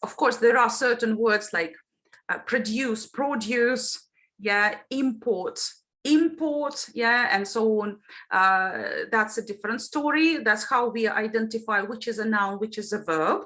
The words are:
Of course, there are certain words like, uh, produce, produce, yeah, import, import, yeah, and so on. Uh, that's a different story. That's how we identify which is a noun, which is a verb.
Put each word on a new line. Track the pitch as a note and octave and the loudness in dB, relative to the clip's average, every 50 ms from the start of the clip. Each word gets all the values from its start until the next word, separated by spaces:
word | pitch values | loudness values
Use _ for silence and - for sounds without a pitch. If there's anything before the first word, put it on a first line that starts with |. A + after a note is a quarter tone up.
Of | - G#4 - | -8 -8 -4
course, | - - B3+ A#3+ A#3+ | 0 2 2 2 4
there | A3 A#3 A#3+ B3+ | 4 4 6 6
are | A#3+ A3+ | 4 4
certain | - - C#4 B3 A#3+ A#3+ - A3+ A3 | 2 2 2 2 2 2 0 -2 0
words | G#3+ A3+ A3+ G#3 G#3 G#3 - | 2 2 2 2 2 0 -2
like, | - F3 E3+ D#3+ D#3+ - _ _ _ _ _ _ - - _ _ | -4 -4 -4 -4 -6 -14 _ _ _ _ _ _ -20 -20 _ _
uh, | F#3 E3+ | -8 -6
produce, | - - - B3 G#3+ G#3+ A3 A#3 C4+ B3+ A3 A3 - | -6 -2 -2 -2 0 0 -2 -2 -2 -2 -2 -4 -4
produce, | - - - C4+ C#4+ D4 B3+ G#3+ G#3 B3 B3 A#3+ A#3+ B3+ A#3 - - - - - _ _ _ _ _ _ _ | -8 -6 -4 -2 -2 -2 -2 -4 -2 0 2 2 2 2 0 -2 -2 -4 -6 -10 _ _ _ _ _ _ _
yeah, | G3 G#3 G3+ G3+ G#3 G#3 G#3 - - _ | -4 0 2 2 2 2 0 -2 -12 _
import, | C4 C4+ C#4 C4 A#3 A3 - B3 A3 F3+ F3+ - - - - - - _ _ _ _ _ _ | -4 -2 0 0 -2 -2 0 -2 0 0 -2 -6 -6 -6 -6 -6 -8 _ _ _ _ _ _
import, | C4+ D4 D#4 E4 E4 D#4+ - D#4+ D#4 D4 D4 D4 C#4 - - - - - | 4 4 6 6 4 0 -2 -2 -2 0 0 -2 -4 -4 -6 -10 -10 -6
yeah, | A3 A#3 A3+ A#3 A#3+ B3 - | -2 0 2 2 2 2 2
and | - G3 G3+ | 2 0 0
so | G3 - A#3 A3 A3 A3 G#3+ | -2 -2 0 2 2 2 2
on. | G#3 G#3 G3+ G#3 _ _ - - - _ | 0 -2 -6 -10 _ _ -20 -20 -12 _
Uh, | - F#3+ F#3 F#3+ F#3+ F#3+ F#3+ F#3 F3+ - - - - C#2+ - - | 0 4 4 4 4 4 2 0 -2 -4 -6 -4 -4 -4 -6 -2
that's | - A3+ G#3+ G#3+ - - | 0 0 0 0 -2 -8
a | |
different | A3 - G#3 G3+ - G#3 A3+ B3+ | -6 -8 -10 -8 -6 -4 -4 -4
story. | - - - D#4 D4 D4 D4 D4+ D#4+ E4 E4 D4+ | -6 -4 -4 -2 0 0 2 4 4 4 2 2
That's | A3 A3 G#3+ A3 - - | 2 0 0 0 0 0
how | C4+ B3 A#3+ A#3+ | 0 2 2 0
we | G3+ A#3 A3+ G#3+ | 0 0 0 0
identify | - - G#3+ A3 G#3+ A3+ A3+ A3 A3 A3+ A3 - G#3+ G3+ | 0 0 -2 0 0 -2 -2 -2 -4 -6 -4 -2 -2 -2
which | G3 G3+ B3 A3+ - - | 0 -2 -6 -8 -6 -6
is | A3+ G#3+ | -6 -4
a | G#3+ | -2
noun, | A3 A3 G#3 G3+ G3 G3 G3+ | 0 2 2 2 0 -2 -4
which | G3+ A3 A3 - | -6 -6 -6 -8
is | G#3 G#3 | -8 -6
a | G#3 G#3 | -6 -6
verb. | G#3 - D#3+ D#3+ D#3 F3 C#4 G#4 - | -2 -2 0 0 2 2 0 0 -2